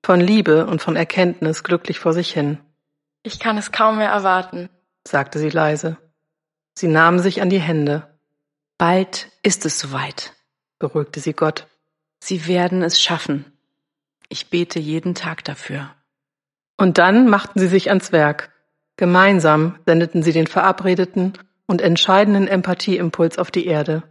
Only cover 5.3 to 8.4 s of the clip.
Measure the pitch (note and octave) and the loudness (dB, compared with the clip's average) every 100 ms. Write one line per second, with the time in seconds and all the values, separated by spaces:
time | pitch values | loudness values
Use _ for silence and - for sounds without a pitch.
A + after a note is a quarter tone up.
5.3 | D3+ D3+ D#3+ D#3 D3+ E3 E3 _ _ _ | -4 -2 0 0 -2 -6 -10 _ _ _
6.3 | _ _ _ _ - F3 D#3 E3 F3+ F#3 | _ _ _ _ -6 0 4 4 4 0
7.3 | F3+ F#3+ F#3+ D#3+ D#3+ D3 D3 - _ _ | -2 0 0 0 -2 -2 -4 -8 _ _
8.3 | _ | _